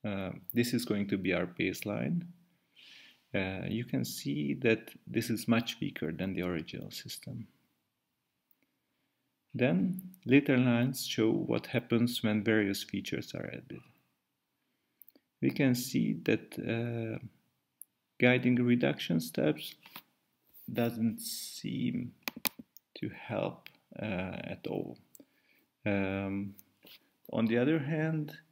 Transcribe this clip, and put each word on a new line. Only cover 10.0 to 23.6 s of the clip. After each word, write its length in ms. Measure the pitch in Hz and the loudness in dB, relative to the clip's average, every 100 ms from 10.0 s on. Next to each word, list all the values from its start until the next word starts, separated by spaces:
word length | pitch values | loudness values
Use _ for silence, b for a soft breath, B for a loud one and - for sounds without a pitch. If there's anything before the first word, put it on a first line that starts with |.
| - - - | -8 -12 4
later 320 | 135 143 131 | 6 6 4
lines 500 | 127 120 127 135 - | 6 4 2 -2 -4
show 240 | - 110 | 2 2
what 360 | 110 - 113 - | 2 0 -2 0
happens 540 | 123 - 117 120 - | -4 2 2 2 2
when 200 | 113 107 | 0 2
various 400 | 104 110 101 101 | 4 4 4 0
features 500 | - 98 - - - | -4 -6 -4 -6 -6
are 140 | - - | -8 -8
added. 320 | - - - - _ _ _ _ _ _ _ _ _ _ _ - _ _ _ | -10 -12 -16 -16 _ _ _ _ _ _ _ _ _ _ _ -20 _ _ _
We 100 | 131 | -2
can 240 | - 139 123 | 2 2 2
see 420 | - - 113 110 - | 0 0 0 0 0
that, 340 | 107 - - | 0 0 -8
uh, 680 | - 117 117 117 113 110 110 _ _ _ _ _ - _ _ _ | -4 -2 -2 -4 -6 -8 -12 _ _ _ _ _ -20 _ _ _
guiding 360 | 123 123 127 123 | 6 6 6 4
reduction 680 | 120 123 139 147 - 165 | 6 6 4 0 0 0
steps 540 | - - 151 151 - - B B B _ _ _ _ - - | 0 0 2 0 -4 -16 B B B _ _ _ _ -20 -8
doesn't 500 | - 120 - 113 107 | 0 0 2 0 0
seem 920 | - - - - - 127 120 120 - - - - - - - - _ - | -6 -8 -10 -10 -6 -2 -2 -2 -6 -10 -12 -8 -8 -8 -20 -20 _ -8
to 140 | 104 | -8
help, 600 | - - 104 92 87 | -8 -6 -4 -4 -6